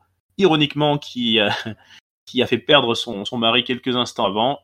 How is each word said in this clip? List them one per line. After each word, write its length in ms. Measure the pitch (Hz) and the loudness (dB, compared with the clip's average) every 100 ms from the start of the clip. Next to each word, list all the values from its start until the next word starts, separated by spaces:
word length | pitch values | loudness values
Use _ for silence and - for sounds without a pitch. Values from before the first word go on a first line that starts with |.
| _ _ _ - | _ _ _ 2
ironiquement, 600 | 190 156 147 143 147 143 | 4 4 0 0 0 0
qui, 420 | - 123 120 110 | -4 -4 0 2
euh, 100 | 101 | 2
<laughs> 760 | - 113 107 _ - _ _ - | 0 -6 -12 _ -20 _ _ -8
qui 160 | 123 | -2
a 60 | 117 | 0
fait 100 | 113 | 0
perdre 360 | - 147 120 | 2 2 2
son, 300 | 113 - 104 | -2 -4 -8
son 140 | 104 123 | -8 -4
mari 260 | 113 120 | 0 0
quelques 320 | 120 123 - 123 | 0 -4 -4 -4
instants 300 | 120 - 107 | -4 -2 -2
avant, 340 | 101 123 139 | 0 -2 -2